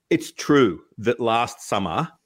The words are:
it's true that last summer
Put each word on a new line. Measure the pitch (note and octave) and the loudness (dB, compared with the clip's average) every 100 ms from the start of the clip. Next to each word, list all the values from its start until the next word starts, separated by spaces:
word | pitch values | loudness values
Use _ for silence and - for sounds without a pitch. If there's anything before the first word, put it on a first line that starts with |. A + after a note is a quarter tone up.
| _ | _
it's | D#3+ - | -2 -2
true | - - D3 A#2 D#2 _ - | -8 2 4 4 0 _ -4
that | A2 A#2+ | -2 0
last | A2+ A#2 A#2 - | 0 0 -2 -6
summer | - G#2+ F#2 F#2 E3 _ | -4 -4 -2 -4 -6 _